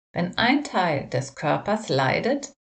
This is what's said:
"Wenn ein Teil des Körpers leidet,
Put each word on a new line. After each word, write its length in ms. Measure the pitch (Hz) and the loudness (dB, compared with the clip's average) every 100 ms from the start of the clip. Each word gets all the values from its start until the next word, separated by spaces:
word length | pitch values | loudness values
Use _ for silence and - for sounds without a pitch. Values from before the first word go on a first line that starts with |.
| _ | _
"Wenn 240 | - 180 - | -4 -4 2
ein 260 | 226 294 | 2 2
Teil 460 | - 214 180 147 151 | 2 0 2 0 -2
des 260 | - - - | -4 -4 -4
Körpers 540 | 151 147 - 214 - | 0 0 0 -2 0
leidet, 640 | 135 135 160 165 285 - - | 0 2 2 2 -2 -4 -18